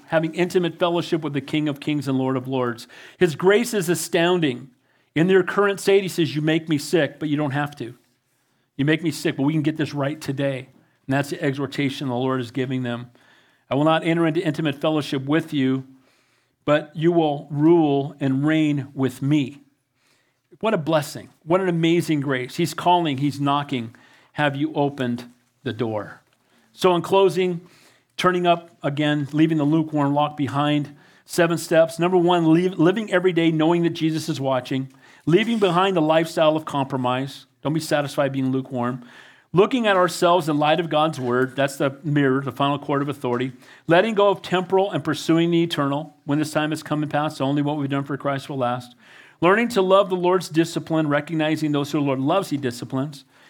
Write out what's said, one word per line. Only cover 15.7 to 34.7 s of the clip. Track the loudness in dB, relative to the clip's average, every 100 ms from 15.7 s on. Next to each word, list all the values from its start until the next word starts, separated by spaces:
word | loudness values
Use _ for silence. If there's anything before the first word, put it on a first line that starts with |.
| 0 -4 -18 _ _ _ _ _ _
but | 0 0 0 -2
you | 2
will | 4 2 0 -6
rule | 2 6 6 6 2 -2 -2
and | -2 0
reign | 2 2 2 0 -4
with | -2 -2 -2
me." | 0 2 0 -6 _ _ _ _ _ _ _ _ _ -6
What | -2
a | 0
blessing. | 2 0 0 -8 -16 _
What | 0 0
an | 2
amazing | 2 2 2 2 0
grace. | 0 -2 -4 -2
He's | -4
calling, | 0 2 2 2 0
he's | -2 -2
knocking. | 0 0 -2 -6 -8 -14 _ _ _
Have | -2 -2 0
you | -2
opened | 0 -2 -2 -4 -4 -8 _ _ _
the | -8
door? | -4 -4 -4 -8 -14 _ _ _ _ _
So | 0 2
in | 2
closing, | 2 4 4 2 -2 -4 -10 _ _ _ _ -2
turning | 0 2 2
up | 2 -2 _
again, | -6 -2 0 0 0
leaving | 2 2 4
the |
lukewarm | 2 2 0 0 0
locked | 2 0 -2
behind. | -4 0 0 0 -2 -10 _ _ -6
Seven | 0 2 0
steps. | 2 4 4 2
Number | 2 4
one, | 4 4 4
leave, | 4 2 2
living | 2 2 0
every | 0 2
day | 2 2
knowing | 2 2 2
that | 0
Jesus | 0 -2 -2 -4
is | -4
watching. | -2 -2 -2